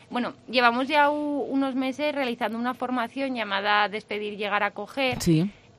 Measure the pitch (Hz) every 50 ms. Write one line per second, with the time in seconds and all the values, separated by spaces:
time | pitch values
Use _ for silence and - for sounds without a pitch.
0 | - - 262 247 233 185 - - - - 220 254 247 233 233 247 269 254 311 294
1 | 294 285 294 294 294 294 294 277 233 - 262 269 277 269 254 262 262 262 254 262
2 | 294 302 294 285 269 247 240 233 240 214 220 226 240 247 254 - 254 240 254 254
3 | 226 233 - 262 269 269 262 240 214 208 196 196 196 208 208 208 208 202 190 220
4 | - - 214 208 208 208 208 190 214 202 196 208 208 202 202 - 208 - - 277
5 | 269 254 247 - - 175 160 156 175 208 - - - - -